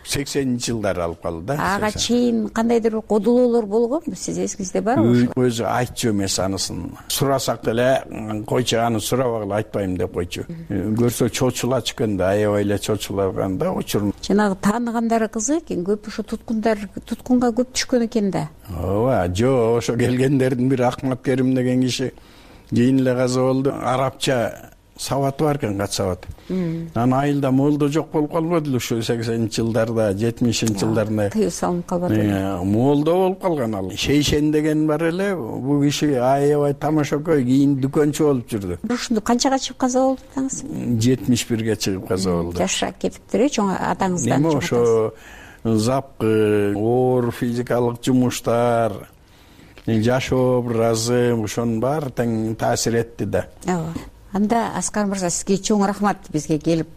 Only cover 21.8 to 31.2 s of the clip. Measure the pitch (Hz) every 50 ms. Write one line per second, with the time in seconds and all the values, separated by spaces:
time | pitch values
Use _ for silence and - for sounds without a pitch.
21.8 | 127 127 117 - 131 123 - - - - - - - - - - - - - 117
22.8 | 120 127 135 135 131 127 127 123 127 123 123 127 127 131 131 131 135 139 117 107
23.8 | - 120 127 127 135 131 - - - 143 135 123 110 98 - - - - - -
24.8 | _ _ _ - - - 135 135 139 139 135 - - 151 143 139 131 107 101 98
25.8 | 101 98 - - 104 95 90 87 - - - - - - 180 185 180 165 165 165
26.8 | 165 165 - 220 - 127 127 131 143 147 143 143 139 131 127 135 139 147 151 143
27.8 | 147 143 143 156 139 - - 160 151 147 - 170 160 165 175 170 147 147 131 120
28.8 | - - 123 113 110 - 123 117 113 117 113 113 117 107 - - 113 113 110 120
29.8 | 113 117 117 113 110 104 98 98 110 117 117 - 123 120 107 - - 113 110 98
30.8 | - 110 110 113 107 107 110 107